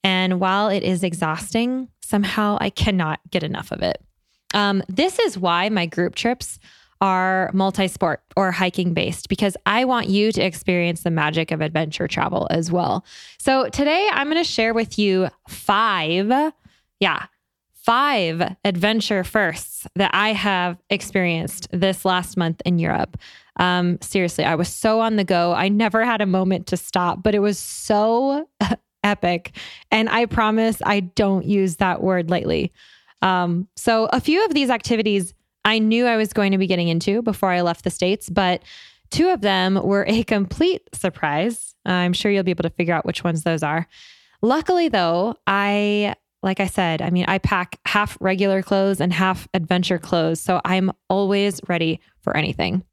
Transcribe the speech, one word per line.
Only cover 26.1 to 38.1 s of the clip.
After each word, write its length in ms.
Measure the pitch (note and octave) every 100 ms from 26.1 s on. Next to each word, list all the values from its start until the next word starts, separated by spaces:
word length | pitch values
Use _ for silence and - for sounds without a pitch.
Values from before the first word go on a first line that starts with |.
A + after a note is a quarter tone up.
| A3+
a 60 | G3+
moment 420 | F#3+ F#3 F#3 F#3
to 80 | F3
stop, 480 | - F#3 F3 F3+
but 100 | G#3+
it 60 | G#3
was 180 | G3+ G3+
so 920 | - - - G#3 A3 A#3 C4+ C#4+ D#4+ _
<laughs> 420 | G3 A3+ _ _
epic. 540 | G#3 G3+ F3 F3 - - - - -
And 180 | A3 A3
I 180 | A3+ A#3+
promise 540 | - G#3+ A3 A3+ G#3+ -
I 140 | G3+
don't 440 | F3+ - G3+ F#3+
use 340 | - G3+ F#3+ E3
that 220 | F#3+ F3
word 300 | F#3 F3+ E3
lightly. 420 | F3+ - - F3+ _ - - _ _
Um, 440 | F#3+ F#3 F3 F3 F#3
so 340 | - - A3+ A3
a 80 | B3+
few 240 | - E4
of 100 | G#4+
these 160 | D4+ C4+
activities 640 | A#3+ - A3+ G#3+ G3+ F3+ - _ _
I 140 | G#3+ A3
knew 280 | A3 A3+ B3
I 100 | A3+
was 160 | G#3+
going 200 | - G3
to 60 | G3
be 80 | F#3+
getting 220 | F3+ E3+
into 340 | E3 F#3 G#3
before 280 | A#3 G3+ G3
I 100 | F3+
left 240 | F3 E3+
the 60 | -
States, 380 | - F3+